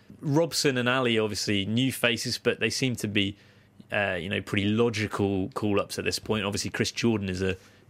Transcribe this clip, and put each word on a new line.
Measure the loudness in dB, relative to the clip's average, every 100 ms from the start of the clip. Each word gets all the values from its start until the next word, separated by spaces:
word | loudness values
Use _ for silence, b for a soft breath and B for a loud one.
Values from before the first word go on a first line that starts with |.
| b -8
Robson | 0 2 2 2 0 2
and | 2
Ali, | 2 2 2
obviously | 0 -2 0 0 2
new | 2 0
faces, | 2 0 0 -2 -2
but | 0 2
they | 0
seem | 0 -2 -2
to | 0
be, | 2 2 -2 b b b b -4
uh, | -2 0 -2
you | -4
know, | -6
pretty | -2 0
logical | 2 2 2 0 -2 0 0 0 -2
call-ups | -2 0 0 -2 -4
at |
this | -4 -4
point. | -2 -2
Obviously, | -2 -2 -4
Chris | -2 -2
Jordan | 0 0 0 -2
is | -2
a | -2 -4 B B